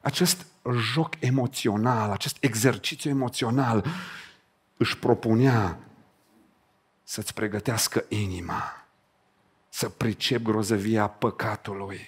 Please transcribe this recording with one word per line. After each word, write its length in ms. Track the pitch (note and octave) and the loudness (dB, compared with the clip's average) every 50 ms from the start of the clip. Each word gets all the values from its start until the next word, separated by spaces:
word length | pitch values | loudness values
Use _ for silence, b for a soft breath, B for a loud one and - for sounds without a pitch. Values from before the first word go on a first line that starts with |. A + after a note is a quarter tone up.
Acest 460 | - - C#3+ - F3+ F3 - - - - _ _ _ B2 B2 A#2+ A2+ A2 A#2+ | -2 -2 0 2 2 2 2 -2 -4 -20 _ _ _ -2 -2 -2 -2 0 0
joc 200 | D#3 E3 D#3+ - - | 0 0 0 -2 -2
emoțional, 920 | - B2+ B2+ C3+ B2 A#2+ - - - A#2+ G2+ G#2 A2 B2 B2+ A2+ G#2+ G#2 | 0 2 2 2 2 0 -4 0 0 0 2 2 2 2 2 2 2 0
acest 260 | G2+ G2 - D3 - - | -2 -4 -4 -6 -6 0
exercițiu 720 | - C3+ A2 A2+ A2 C3 A#2 G2+ - - - C#3 - D#3 | 0 0 0 4 4 4 2 2 -2 -6 -8 -4 -4 -2
emoțional 720 | C#3+ C3+ C3 A#2+ - - C3+ A#2 A#2 C3+ C#3 A#2+ A2+ G#2+ F#2+ C3+ E3+ F#3 F#3 B B B B B B B B B B _ _ _ _ | 0 0 0 -2 -2 -2 -2 0 2 2 2 4 2 2 2 0 -4 -6 -10 B B B B B B B B B B _ _ _ _
își 220 | _ A#2 - - - | _ 0 0 0 -2
propunea 800 | - A#2+ A#2+ - - A#2+ A2+ A2+ B2+ C3+ B2 A#2 G#2 F2+ D#2+ - - - - _ _ _ _ _ _ _ _ _ _ _ _ _ _ _ _ _ _ _ _ _ _ | 2 2 2 2 4 2 4 6 6 6 4 4 2 0 -4 -6 -14 -20 -20 _ _ _ _ _ _ _ _ _ _ _ _ _ _ _ _ _ _ _ _ _ _
să-ți 320 | - - - A2 - - | -12 -8 -8 -8 -8 -6
pregătească 720 | - G#2+ G#2+ G2+ G#2 - - A#2 A2 - - - - - - | -4 -4 -4 -4 -2 -2 -2 -2 0 -2 0 0 -2 -2 -2
inima, 800 | - G#2 G#2 G2 F#2 F2+ F2 E2 D#2+ - - - - - - _ _ _ _ _ _ _ _ _ _ _ _ _ _ _ _ _ | -4 -4 -4 -4 -4 -8 -8 -6 -6 -6 -6 -8 -10 -16 -20 _ _ _ _ _ _ _ _ _ _ _ _ _ _ _ _ _
să 200 | - - - - | -6 -6 -6 -6
pricepi 540 | - _ - A#2 G#2 - - - B2+ A#2+ A#2 | -4 _ -2 -2 0 0 0 0 0 2 2
grozăvia 640 | A2+ G#2+ G#2+ G#2+ G2 A2+ G2+ F#2+ G#2+ A2+ A2 G#2 | 2 2 2 2 2 0 0 2 2 2 2 2
păcatului 920 | G#2 - - - A#2 - - - A2+ G#2+ - - - G2+ G2 G2+ G2 G2 F#2+ - | 0 -2 -2 -2 -2 -2 -2 -4 -4 -4 -6 -8 -10 -10 -10 -10 -10 -12 -12 -14